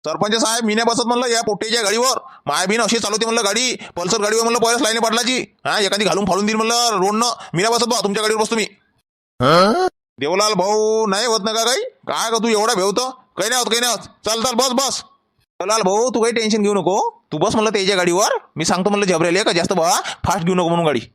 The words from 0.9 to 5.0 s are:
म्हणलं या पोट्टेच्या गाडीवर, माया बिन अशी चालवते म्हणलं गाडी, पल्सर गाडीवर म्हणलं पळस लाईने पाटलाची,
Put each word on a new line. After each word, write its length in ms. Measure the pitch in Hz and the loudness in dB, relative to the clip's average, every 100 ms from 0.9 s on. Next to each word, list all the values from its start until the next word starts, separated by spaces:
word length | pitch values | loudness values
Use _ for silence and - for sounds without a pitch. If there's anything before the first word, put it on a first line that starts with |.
| 233 240 | 0 0
म्हणलं 220 | 240 254 | -2 0
या 140 | 233 | -2
पोट्टेच्या 380 | 220 202 220 233 | -2 -4 -2 -2
गाडीवर, 360 | 202 220 254 220 - - - | 0 0 0 -2 -8 -12 -4
माया 200 | 147 185 | -2 0
बिन 160 | 220 | 0
अशी 180 | 214 226 | 0 -2
चालवते 260 | 208 214 226 | -2 -2 -2
म्हणलं 180 | 233 202 | 0 0
गाडी, 300 | 226 254 - - - | 0 -2 -6 -10 -8
पल्सर 260 | 180 220 | -4 -2
गाडीवर 220 | 208 220 | 0 0
म्हणलं 160 | 233 233 | 0 0
पळस 220 | 233 240 | 2 2
लाईने 180 | 214 | 0
पाटलाची, 400 | 226 | 0